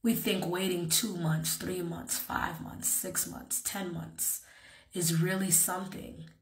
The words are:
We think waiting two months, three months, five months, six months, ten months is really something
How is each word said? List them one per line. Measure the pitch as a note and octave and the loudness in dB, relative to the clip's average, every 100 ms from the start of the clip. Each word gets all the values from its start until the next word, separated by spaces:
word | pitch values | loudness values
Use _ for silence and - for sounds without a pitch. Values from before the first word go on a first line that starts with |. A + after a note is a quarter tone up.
We | A#3 | 2
think | - G#3+ F#3+ E3 | 2 2 0 0
waiting | F3+ F#3+ F3 E3 | 0 2 0 2
two | - A3 F3 | 2 2 0
months, | D#3+ D#3 D#3+ - | 0 2 0 -2
three | E3+ F3+ | -2 -2
months, | E3+ E3 D#3+ - | -4 -6 -4 -4
five | - - - D#3+ | -2 -2 -2 -4
months, | - - - | -10 -4 0
six | - F#3+ - - | 0 0 -2 -2
months, | - - - | -6 -4 -2
ten | - G3+ F#3 | -2 -4 -4
months | E3 D#3+ D#3+ - - - - - - - | -4 -8 -2 -2 -2 -8 -20 -20 -20 -10
is | F#3 E3 E3 | 0 4 4
really | F3 F#3+ F#3+ | 4 2 4
something | E3 - F#3 F#3+ - - - D#3+ - | 4 4 0 -4 -8 -12 -12 -16 -18